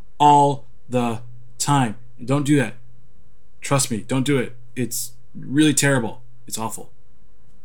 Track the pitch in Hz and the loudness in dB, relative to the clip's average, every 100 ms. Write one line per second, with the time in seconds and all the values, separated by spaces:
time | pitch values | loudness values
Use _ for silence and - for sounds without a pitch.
0 | - - 147 143 143 135 - - - 123 | -8 4 8 8 6 2 -4 -8 -2 0
1 | 120 110 - - - - - 143 123 101 | 0 -2 -6 -8 -8 -2 2 4 4 0
2 | - - 117 143 139 147 110 - - - | -8 -6 0 2 4 4 2 -2 -8 -8
3 | - - - - - - - 139 - 110 | -8 -8 -8 -8 -8 -8 0 2 2 -2
4 | 92 131 131 139 117 - - - 117 - | -2 0 2 2 0 -6 -8 -4 -4 -4
5 | - - - - 104 135 156 143 143 135 | -6 -8 -8 -8 -2 4 4 6 4 4
6 | 110 - - - - - 110 - - - | 0 -4 -8 -8 -8 -6 -4 -6 -8 -10
7 | - - - - - - | -10 -8 -8 -8 -8 -8